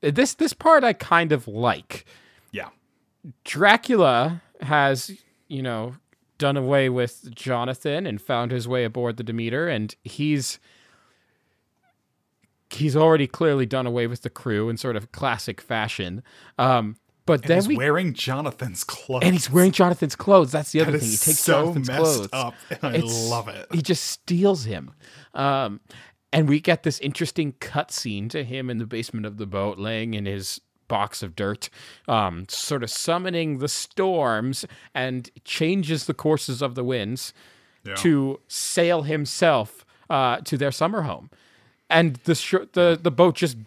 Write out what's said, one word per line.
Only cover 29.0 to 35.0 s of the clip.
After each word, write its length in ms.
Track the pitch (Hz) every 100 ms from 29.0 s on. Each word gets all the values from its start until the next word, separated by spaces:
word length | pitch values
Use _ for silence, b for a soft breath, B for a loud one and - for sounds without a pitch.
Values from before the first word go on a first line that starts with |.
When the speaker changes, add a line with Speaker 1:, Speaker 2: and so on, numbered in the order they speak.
| 117 113 107
Speaker 1:
of 120 | 104
the 80 | 101
boat, 320 | 98 101 95
laying 360 | 104 113 113
in 120 | 107 101
his 360 | 98 95 - _ _ _
box 340 | 104 101 -
of 140 | 98 82
dirt, 340 | 101 104 - B B B -
um, 380 | 117 98 85 95
sort 340 | - - 143
of 80 | 117
summoning 680 | - - 170 185 170 160 139
the 80 | 135
storms, 1000 | - - - 190 180 131 107 123 135 - B B
and 340 | 127